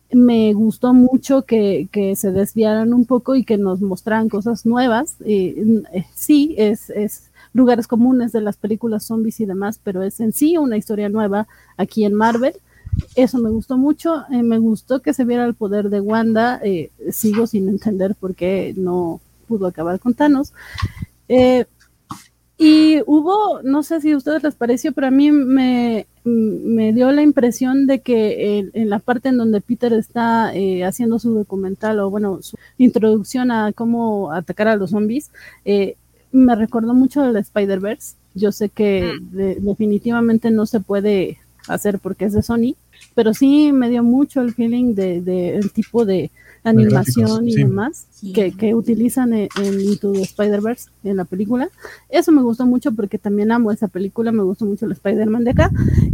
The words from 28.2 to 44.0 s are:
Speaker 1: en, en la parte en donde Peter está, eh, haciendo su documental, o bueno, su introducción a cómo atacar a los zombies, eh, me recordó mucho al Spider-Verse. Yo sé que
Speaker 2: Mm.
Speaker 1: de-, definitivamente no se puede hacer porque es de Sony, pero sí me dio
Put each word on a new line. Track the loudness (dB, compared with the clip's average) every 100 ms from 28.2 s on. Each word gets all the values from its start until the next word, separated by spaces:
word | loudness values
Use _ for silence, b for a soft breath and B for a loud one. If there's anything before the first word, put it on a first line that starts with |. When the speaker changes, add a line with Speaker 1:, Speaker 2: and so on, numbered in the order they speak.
| 0 0 -2 -2
Speaker 1:
en, | -4
en | -4 -2
la | -2
parte | -2 -4 0
en | 0
donde | 2 0
Peter | -2 -4 0
está, | 0 -2 -4 0 0 0
eh, | -2 -2 -2
haciendo | -4 -2 -2 0
su | 0
documental, | -2 -2 -6 -6 -6 -4 -2
o | -2
bueno, | -2 -4 -6
su | -10 -20 b b
introducción | 4 4 2 2 -2 -4 -2
a | -2 -4
cómo | -4 -4 -2 -2 -4 -4
atacar | -6 -8 -4 0
a | 0
los | -2
zombies, | -2 -2 -4 -8 B B B
eh, | -2 0 -2 -6 _ _ _
me | 4 4 4
recordó | 0 -2 0
mucho | 2 2 2
al | 0 0
Spider-Verse. | -2 -2 -2 -2 -4 -10 -14 -20 _ -4
Yo | -4
sé | -2 -6
que | -2 0 0 -2 -6
Speaker 2:
Mm. | -12 -6
Speaker 1:
de-, | -4 -4
definitivamente | -4 -2 -2 -2 -2 0 2 2 2
no | 0 0
se | -4
puede | -2 -2 0 0 -2 -8 _ _ -8
hacer | -4 -4 -4
porque | -6 -4 -2
es |
de | -2
Sony, | -2 -2 -2 -6 _ b b -2
pero | 0
sí | 2 2 4 4
me | 2 2
dio | 0